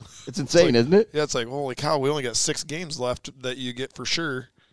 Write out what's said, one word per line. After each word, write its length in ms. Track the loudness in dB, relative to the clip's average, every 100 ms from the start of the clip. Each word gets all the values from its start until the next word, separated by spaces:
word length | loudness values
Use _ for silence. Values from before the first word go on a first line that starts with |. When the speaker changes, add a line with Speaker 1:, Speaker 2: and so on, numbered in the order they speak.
| -20 -18 -10
Speaker 1:
It's 120 | -6
insane, 300 | 4 6 8
Speaker 2:
It's 60 |
like, 0 | 6
Speaker 1:
isn't 180 | 6
it? 140 | 4 4
Speaker 2:
yeah, 100 | 0
it's 100 | -2
like, 140 | -2 -4
"Holy 260 | -4 -6
cow, 240 | -4 -2 0
we 100 | 0
only 140 | 0
got 140 | -2 -2
six 260 | -2 -4
games 340 | -6 -10 -8 -4
left 420 | -4 -4 -8 -10
that 140 | -8 -6
you 140 | -8
get 220 | -8 -10
for 100 | -8 -4
sure." 420 | -2 -2 -6 -10 _ _